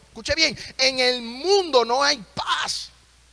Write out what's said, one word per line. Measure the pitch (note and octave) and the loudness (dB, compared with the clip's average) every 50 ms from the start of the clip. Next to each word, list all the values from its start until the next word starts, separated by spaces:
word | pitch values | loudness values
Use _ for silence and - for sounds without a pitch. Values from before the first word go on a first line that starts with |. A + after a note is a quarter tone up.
| _ - | _ -20
Escuche | - A3+ A3 - C#4+ | -18 -10 -6 -4 0
bien, | D#4 D#4+ D4 G#3+ - - - - - | 2 2 2 0 -2 -12 -12 -4 0
"En | C4 C4 C4 B3+ | 0 0 2 2
el | B3+ B3 B3 B3 A#3 | 2 2 2 0 -4
mundo | A3+ A#3+ B3+ D4 F4+ G4+ G4+ F#4 E4 C4+ B3 A#3 | -10 -10 -6 0 2 4 4 4 4 4 2 4
no | A3+ A#3+ C4+ C#4 | 4 2 2 2
hay | C#4+ D4 B3 F3+ - - | 2 0 -2 -6 -12 -10
paz". | - - - E4+ D4+ - - - - - - - _ _ _ _ _ _ _ | -8 -4 -4 -2 -2 -2 -4 -6 -8 -8 -12 -16 _ _ _ _ _ _ _